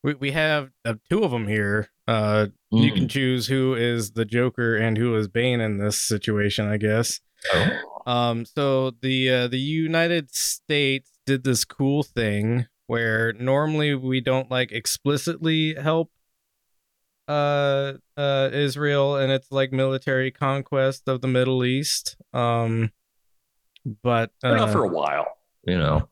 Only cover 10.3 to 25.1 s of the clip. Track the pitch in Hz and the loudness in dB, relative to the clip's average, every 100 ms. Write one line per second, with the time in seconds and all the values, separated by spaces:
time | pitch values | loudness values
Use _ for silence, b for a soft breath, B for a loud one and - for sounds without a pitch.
10.3 | - - - _ 147 139 135 _ _ - | -4 -4 -6 _ 0 2 0 _ _ -2
11.3 | 135 131 120 - - 139 143 - - 110 | 0 2 0 -2 -2 0 0 -2 -2 -2
12.3 | 104 107 120 117 _ _ 120 113 110 113 | 0 0 -2 -4 _ _ -2 0 0 0
13.3 | 110 123 139 156 156 147 139 131 131 123 | -2 0 2 2 0 0 -2 -2 -2 0
14.3 | 131 131 127 123 110 - - 143 143 - | -2 0 -2 -2 -4 -6 -4 -2 -2 -4
15.3 | 165 160 160 156 156 147 160 165 _ _ | -4 0 0 0 -2 0 0 -2 _ _
16.3 | _ _ _ _ _ _ _ _ _ - | _ _ _ _ _ _ _ _ _ -6
17.3 | 147 147 143 143 139 139 135 _ - 143 | -2 0 0 0 0 -2 -8 _ -4 -2
18.3 | 139 135 139 143 131 147 143 139 143 135 | 0 0 0 -2 0 0 2 2 2 0
19.3 | 135 - 135 135 131 135 135 - 131 131 | 0 -2 -2 0 0 0 0 0 0 -2
20.3 | - 139 139 135 139 131 131 - 131 131 | -2 -2 -2 -2 0 0 -2 -4 -2 0
21.3 | 127 127 131 123 131 156 - - - - | 2 2 2 0 0 -2 -4 -6 -14 -8
22.3 | 127 117 117 113 113 113 _ _ _ _ | -2 0 0 0 0 -2 _ _ _ _
23.3 | _ _ _ _ _ - 107 123 117 113 | _ _ _ _ _ -12 -4 0 0 0
24.3 | _ 131 113 107 156 107 82 73 | _ 0 2 4 2 2 0 0